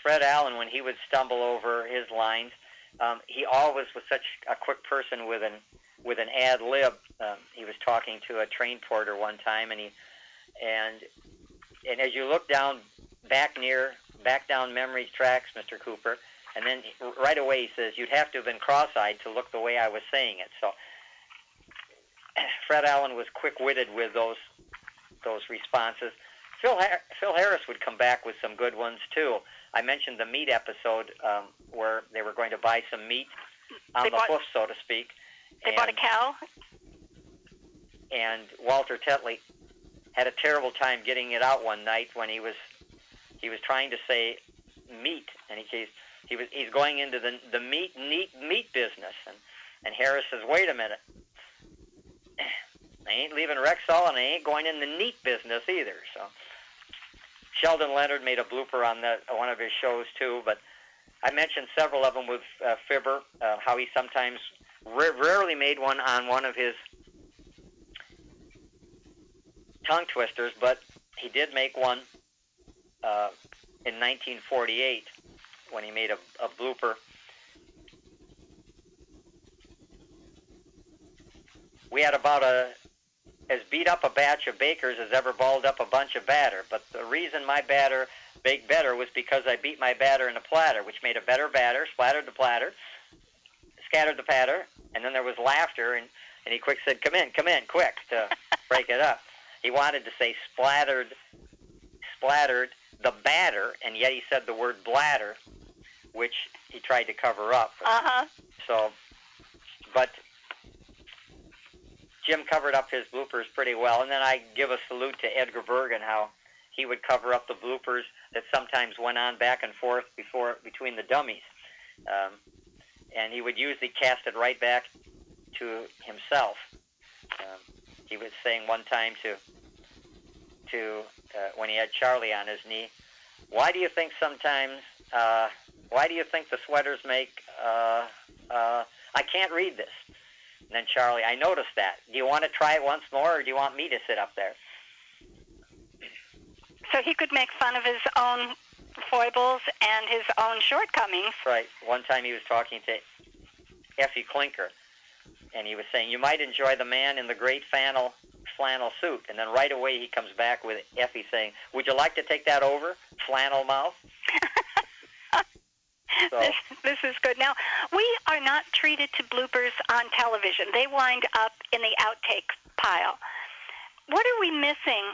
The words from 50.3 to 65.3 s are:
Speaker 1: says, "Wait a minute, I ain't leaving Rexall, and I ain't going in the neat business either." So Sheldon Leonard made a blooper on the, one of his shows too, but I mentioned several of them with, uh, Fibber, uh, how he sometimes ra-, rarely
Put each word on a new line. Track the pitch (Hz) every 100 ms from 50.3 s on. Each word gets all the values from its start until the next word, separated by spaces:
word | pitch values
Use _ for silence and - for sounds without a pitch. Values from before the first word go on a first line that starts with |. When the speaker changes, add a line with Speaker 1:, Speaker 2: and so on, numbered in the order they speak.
Speaker 1:
says, | 120 117
"Wait | 165 185
a |
minute, | 123 107 104 - 64 _ - - _ - - - _ - - _ - - - - - - - 101
I |
ain't | 113 151
leaving | 151 160 139
Rexall, | 147 175 - 165 175
and | 131
I |
ain't | 127 165
going | 147 151 160
in | 151
the | 143
neat | 160 240 -
business | 127 117 117 117 -
either." | 180 110 - -
So | 101 101 - - - - - - - - - - - - -
Sheldon | 160 160 147
Leonard | 139 143 143
made | 127 123
a |
blooper | 117 127 131 127 117
on | 113
the, | 117 113 -
one | 113 123
of | 113
his | 113 -
shows | 131 120 117 -
too, | 131 120
but | 110 107 - - - _ _ _
I | 135
mentioned | 147 160 151 127 -
several | 151 143
of | 131
them | 127 120
with, | 120 - -
uh, | 123 113 -
Fibber, | 135 135 139 - -
uh, | 113 107
how | 127 123
he | 123
sometimes | 131 127 135 123 123 - - - - 110
ra-, | 123 160 131
rarely | 156